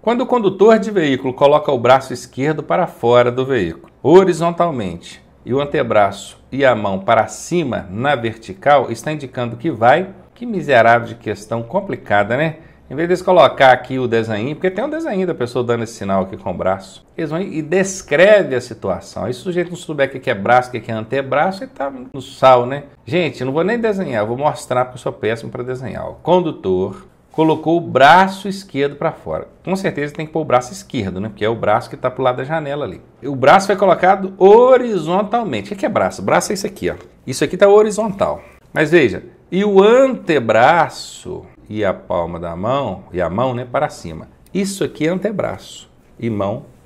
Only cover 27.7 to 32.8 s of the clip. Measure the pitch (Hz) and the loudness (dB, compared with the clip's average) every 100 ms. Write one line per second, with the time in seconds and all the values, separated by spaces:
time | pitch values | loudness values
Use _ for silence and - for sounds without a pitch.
27.7 | 170 120 117 135 175 190 190 202 190 - | -2 0 6 8 8 6 -2 -8 -10 -8
28.7 | 135 139 143 160 - - 80 - _ - | -4 -4 -2 -6 -6 -8 -8 -8 _ -6
29.7 | 190 185 - 147 147 156 165 147 123 - | -4 -4 -4 -6 -6 -6 -6 0 0 0
30.7 | - - 135 95 90 107 101 104 113 101 | -14 -10 -6 -6 -6 -10 -4 -2 -2 0
31.7 | 110 120 - - - 131 127 131 160 147 | 0 -2 -6 -6 -2 -2 -2 -6 -6 -6
32.7 | 143 | -8